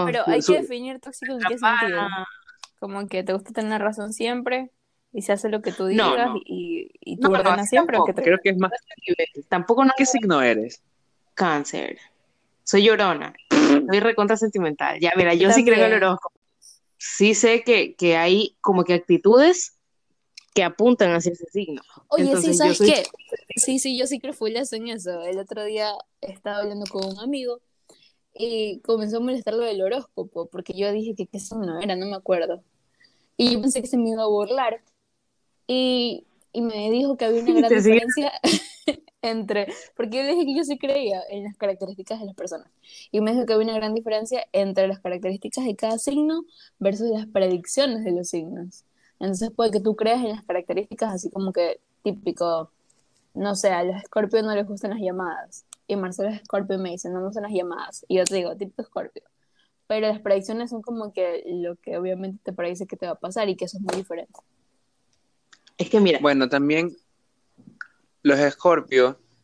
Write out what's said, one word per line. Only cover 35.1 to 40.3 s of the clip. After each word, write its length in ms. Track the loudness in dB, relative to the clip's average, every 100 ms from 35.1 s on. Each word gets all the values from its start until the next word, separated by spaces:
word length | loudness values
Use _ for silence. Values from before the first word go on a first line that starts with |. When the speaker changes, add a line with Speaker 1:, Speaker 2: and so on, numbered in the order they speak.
| _ _ _ _ _ -4
Speaker 1:
Y, 580 | 0 0 0 -2 -6 -14 _ _
y 100 | -6
me 280 | -4 -2 0
dijo 260 | 0 0 0
que 80 | 0
había 160 | 2
una 120 | 4
Speaker 3:
<laughs> 0 |
Speaker 1:
gran 160 | 4 6
Speaker 3:
Te 120 | 6
sigue. 140 | 6 6
Speaker 1:
diferencia 360 | 4 0 -2 -2
<laughs> 600 | 0 0 -2 -6 -6 -6 _ _
entre, 460 | -6 -4 -2 -2 -4 -8 -12 -8
porque 220 | -4 -2
yo 60 |
le 80 | 0